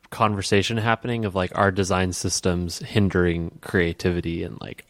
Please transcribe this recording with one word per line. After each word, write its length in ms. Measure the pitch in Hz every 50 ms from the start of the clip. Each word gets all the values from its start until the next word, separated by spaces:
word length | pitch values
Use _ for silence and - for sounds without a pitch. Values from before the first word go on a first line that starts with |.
| - -
conversation 640 | - - 113 107 104 98 95 - 107 101 92 - 117
happening 480 | 113 107 117 113 - - 123 120 117 110
of, 120 | 101 90
like, 160 | 95 90 87 -
our 140 | - 101 98
design 420 | 90 98 95 87 95 92 92 90 87
systems 640 | - - 92 - - - 92 87 87 87 85 - -
hindering 800 | - - - 110 101 92 - 90 90 87 82 85 82 85 - -
creativity 800 | - - - 95 85 85 82 - - 92 87 87 - 85 82 85
and, 180 | 87 85 - -
like, 260 | - - - - -